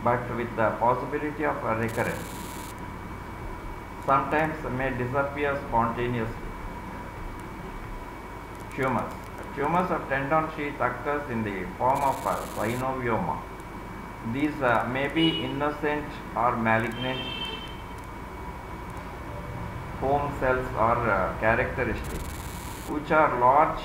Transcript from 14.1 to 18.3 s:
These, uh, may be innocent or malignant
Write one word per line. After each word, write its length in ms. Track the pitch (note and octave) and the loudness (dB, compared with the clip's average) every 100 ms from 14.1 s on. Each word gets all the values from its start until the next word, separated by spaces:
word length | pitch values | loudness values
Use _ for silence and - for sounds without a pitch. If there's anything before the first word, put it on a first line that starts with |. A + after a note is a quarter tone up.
| - A2+ | -8 -4
These, 280 | B2 D3+ C#3 | 2 2 4
uh, 260 | C3 A2+ A2+ | 4 4 4
may 160 | C3 C#3 | 0 0
be 360 | E3 D#3+ D#3 | 4 4 4
innocent 600 | C3 C3+ D3 D3 D3+ D3+ D3 - - - | -2 0 0 0 0 0 -4 -10 -6 2
or 200 | A#2+ A#2+ | 2 4
malignant 680 | A2+ A2+ A2+ A2+ B2+ B2+ A2 - - - - - - - - - - | 4 4 2 -2 -2 -2 -4 -6 -6 -6 -8 -10 -10 -10 -10 -10 -10